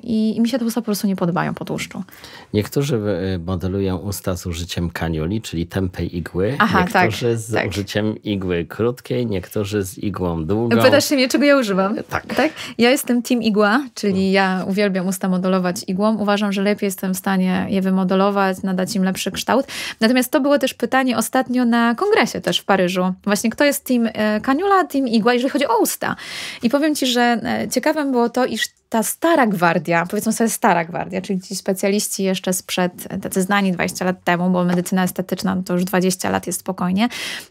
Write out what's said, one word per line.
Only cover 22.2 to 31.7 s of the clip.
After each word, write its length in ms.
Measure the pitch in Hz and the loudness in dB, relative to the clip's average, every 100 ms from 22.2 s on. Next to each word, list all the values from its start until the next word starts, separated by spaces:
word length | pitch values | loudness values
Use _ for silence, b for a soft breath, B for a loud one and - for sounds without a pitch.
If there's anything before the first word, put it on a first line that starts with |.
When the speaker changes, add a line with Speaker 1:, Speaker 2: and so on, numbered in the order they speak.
| 233 190 | 2 0
Speaker 1:
też 180 | 180 - | -2 -2
w 60 | |
Paryżu. 500 | - 196 180 185 185 185 | 2 2 2 2 -2 -2
Właśnie 260 | - 208 226 | 0 0 0
kto 140 | - | 2
jest 200 | 294 277 | 2 0
team, 240 | - 247 226 | 0 0 0
e, 280 | - 214 214 | 0 0 0
kaniula, 440 | 214 277 403 392 | 0 0 2 2
team 240 | 294 277 262 | 2 0 2
igła, 240 | 226 226 | 2 4
jeżeli 160 | 247 247 | 2 2
chodzi 160 | 285 285 | 0 2
o 120 | 453 | 2
usta. 340 | 339 - - - B B B B | 2 0 -4 -6 B B B B
I 80 | 226 | 0
powiem 240 | 285 311 | 2 2
ci, 120 | 294 262 | 0 0
że, 140 | 240 240 233 | 2 2 2
e, 240 | - 110 - | -2 -4 -2
ciekawym 440 | 262 - 311 277 | -2 0 0 0
było 160 | 247 233 | 0 0
to, 180 | 247 262 | 0 -2
iż 180 | 220 - _ _ | -2 -6 _ _
ta 140 | 226 | -2
stara 440 | 208 - 330 330 233 | -2 0 2 4 4
gwardia, 600 | 175 170 170 156 170 175 | 4 2 2 2 0 0
powiedzmy 220 | 208 214 | -2 -2
sobie 180 | 220 226 | 0 0
stara 340 | - 220 175 | 2 2 2
gwardia, 360 | 165 175 170 185 | 0 -4 -6 -6
czyli 200 | 185 190 | -4 -4
ci 160 | - 185 | -4 -6
specjaliści 680 | - | -4